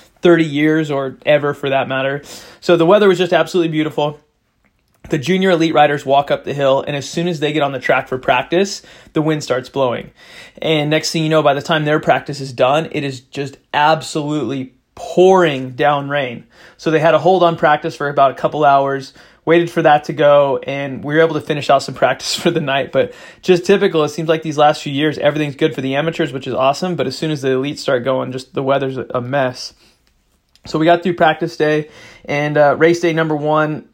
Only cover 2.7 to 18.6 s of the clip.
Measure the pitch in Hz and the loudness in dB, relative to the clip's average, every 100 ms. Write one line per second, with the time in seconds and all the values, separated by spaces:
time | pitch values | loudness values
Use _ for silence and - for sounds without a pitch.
2.7 | 170 165 202 202 175 180 165 160 185 165 | 4 6 6 6 4 2 0 0 0 0
3.7 | 156 151 151 147 147 _ _ _ _ _ | -2 -2 -2 -4 -4 _ _ _ _ _
4.7 | _ _ _ - 156 127 190 190 165 165 | _ _ _ -6 -4 0 0 2 2 2
5.7 | 156 147 147 - - - 139 - 143 135 | 4 2 2 0 0 2 -4 -4 -2 2
6.7 | 135 - 143 127 170 175 160 147 151 139 | 2 0 -8 -6 -4 -4 -2 -2 -2 -2
7.7 | 131 - 131 131 131 - 123 131 170 196 | -2 0 -2 -2 -6 -2 -2 0 -2 -2
8.7 | - - - - 160 151 151 - - - | -6 -16 -20 -8 -4 -2 -4 -4 -6 -4
9.7 | 139 127 117 - _ - - - - 156 | -2 -2 -2 -10 _ -20 -20 -20 -8 -2
10.7 | 156 147 156 - 165 156 156 147 139 - | 0 0 -2 -2 -2 0 2 2 0 -2
11.7 | 160 151 156 175 151 - 139 135 120 127 | -2 0 0 2 0 -2 -10 -10 0 2
12.7 | 151 165 160 143 123 - 139 139 - _ | 2 -2 -6 -8 -10 -12 -10 -10 -12 _
13.7 | 147 151 156 - 160 147 151 113 135 127 | 0 2 2 -2 -6 -4 -4 -4 -6 -8
14.7 | _ _ - - - 185 190 165 131 131 | _ _ -18 -4 4 6 6 4 0 -6
15.7 | 127 147 147 139 143 127 117 - _ - | 0 0 0 -2 -4 -4 -8 -16 _ -20
16.7 | _ 165 156 160 156 165 185 170 165 160 | _ -2 2 4 4 4 4 2 2 2
17.7 | 151 165 - 143 143 135 131 151 147 | 0 -2 -6 -4 2 2 2 -4 0